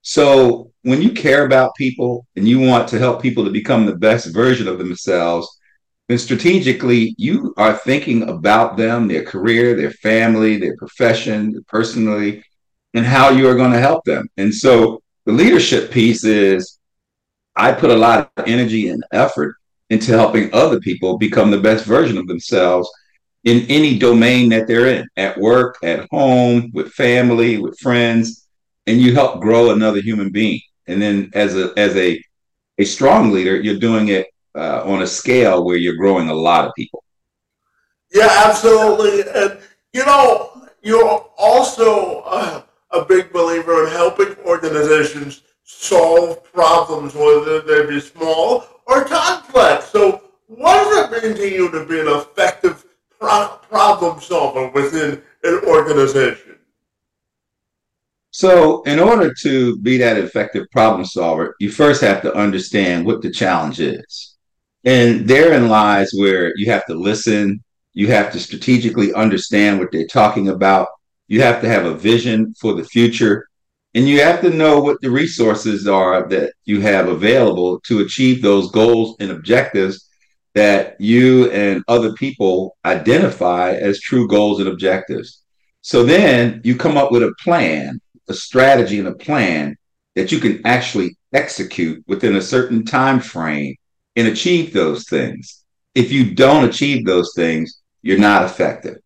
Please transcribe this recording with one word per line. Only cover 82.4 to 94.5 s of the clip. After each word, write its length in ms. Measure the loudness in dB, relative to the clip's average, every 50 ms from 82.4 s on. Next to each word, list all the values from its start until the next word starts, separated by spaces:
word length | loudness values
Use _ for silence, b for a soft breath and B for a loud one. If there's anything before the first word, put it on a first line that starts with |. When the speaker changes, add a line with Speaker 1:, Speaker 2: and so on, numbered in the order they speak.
| -2 0 0 -2 -4 -6 _ _ -4
Speaker 1:
identify 840 | -4 -4 -2 0 0 2 2 2 0 -2 -2 -2 -2 -2 0 -2 -2
as 300 | -2 -2 -2 -4 -4 -4
true 260 | -6 -2 -2 0 0
goals 320 | 2 2 0 2 0 -2 -2
and 100 | -4 -6
objectives. 760 | -6 -4 -2 -2 -2 -2 -6 -10 -12 -12 -12 -14 _ _ _ _ _ _ _ _ _ _
So 220 | _ -2 2 2 4
then 560 | 4 4 4 4 4 2 2 0 -2 -4 -4 -2
you 120 | -2 -2
come 200 | 0 -2 0 0
up 160 | 0 0 2
with 100 | 2 0
a 120 | 0 0 -4 -6
plan, 600 | -4 -2 0 0 0 -2 -4 -6 -8 -10 -14 -14 _ _ _ _ _ -14
a 60 | -14
strategy 640 | -14 -14 -4 0 2 4 4 4 4 2 0 -2 -4
and 100 | -6 -6
a 60 | -10
plan 640 | -10 -8 -4 -2 -2 -2 -2 -2 -4 -6 -8 -10 _ _ _ _ _ _ _ _
that 180 | -6 -4 -2
you 60 | -4 -2
can 280 | -2 -2 -2 -2 -2
actually 500 | -2 -2 -2 -2 -4 -4 -4 -4 -6 -8 _ _ _
execute 720 | -4 -4 -4 -4 -10 -12 -12 -10 -6 -6 -4 -4 -6 -10 -8
within 300 | -8 -6 -2 -2 0 0
a 60 | 0
certain 420 | -2 -2 -2 -2 -2 0 -2 -4 -4
time 360 | -2 -2 -2 0 0 0 -2
frame 560 | -4 -6 -12 -10 -8 -6 -6 -6 -8 -10 -10 _ _ _ _ _ _ _ _
and 120 | -2 -2 -2
achieve 440 | -2 -2 -2 0